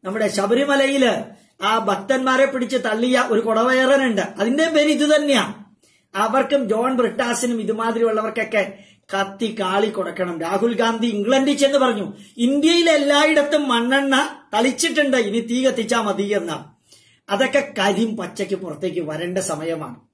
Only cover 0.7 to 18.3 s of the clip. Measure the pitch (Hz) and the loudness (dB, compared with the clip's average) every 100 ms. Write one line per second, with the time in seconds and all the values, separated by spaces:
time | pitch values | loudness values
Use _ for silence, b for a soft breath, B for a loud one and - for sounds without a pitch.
0.7 | 277 269 277 247 175 - B B B 196 | 0 2 2 2 0 -6 B B B -2
1.7 | 226 196 190 - 262 262 262 269 262 240 | 0 0 -4 -2 -2 0 2 2 0 -2
2.7 | 262 233 220 247 254 247 220 226 226 247 | -2 -2 -2 2 2 2 0 2 2 2
3.7 | 262 262 277 262 202 175 - 214 277 320 | 2 4 4 2 0 -2 -2 -2 2 2
4.7 | 311 294 294 294 302 294 262 185 208 - | 2 2 2 4 2 4 2 0 -8 -18
5.7 | _ b b b 196 220 254 262 277 226 | _ b b b -2 0 0 2 0 0
6.7 | 220 247 254 233 - 240 233 247 233 196 | 0 0 0 0 0 -2 -2 -2 -2 -2
7.7 | 220 226 226 233 214 214 220 220 220 190 | -2 -2 0 0 0 -2 -4 -2 -2 -2
8.7 | B B B _ 196 196 - 226 - 185 | B B B _ -4 -4 -4 -6 -4 -2
9.7 | 196 214 196 175 170 180 165 165 190 233 | 0 0 -2 -6 -4 -6 -4 -4 0 0
10.7 | 214 233 226 233 208 202 269 269 285 277 | 0 0 0 -2 -2 0 2 2 2 2
11.7 | 277 254 214 185 B B B 240 285 311 | 4 2 0 -6 B B B 0 2 4
12.7 | 339 330 302 285 285 311 302 285 302 285 | 4 4 4 4 4 4 2 2 0 0
13.7 | 233 240 269 277 262 302 - _ 226 254 | 0 2 0 2 0 0 -6 _ 0 0
14.7 | - 330 262 285 254 208 226 226 240 262 | 0 -2 0 2 2 0 -2 -2 0 0
15.7 | 233 226 233 214 175 202 202 170 147 - | 0 0 0 0 -2 -2 -2 -4 -10 -12
16.7 | _ b b b b - 196 262 277 277 | _ b b b b -6 0 2 0 -2
17.7 | - 196 196 226 202 180 | -2 0 2 -2 -2 -10